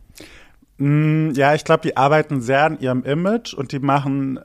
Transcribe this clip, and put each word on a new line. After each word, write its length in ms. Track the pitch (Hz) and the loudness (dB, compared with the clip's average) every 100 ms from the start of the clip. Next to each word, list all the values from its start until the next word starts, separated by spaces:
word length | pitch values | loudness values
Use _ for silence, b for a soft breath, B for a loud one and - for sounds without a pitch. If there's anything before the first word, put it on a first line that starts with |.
| - B B B B B _ - | -20 B B B B B _ -4
Mm, 540 | 139 151 156 156 156 | 0 2 2 2 0
ja, 200 | 135 139 | 2 2
ich 100 | 156 | 2
glaub, 200 | - 160 | 2 0
die 120 | 156 - | 0 0
arbeiten 460 | 139 156 151 139 | 2 2 2 -4
sehr 220 | 117 135 156 | 0 2 2
an 140 | 151 | 0
ihrem 240 | 131 127 | -2 -2
Image 500 | 123 156 185 233 - | -2 -2 0 -2 -4
und 180 | - 127 | -10 -8
die 60 | 139 | -4
machen, 600 | 139 139 139 139 135 131 | 0 0 0 -4 -4 -8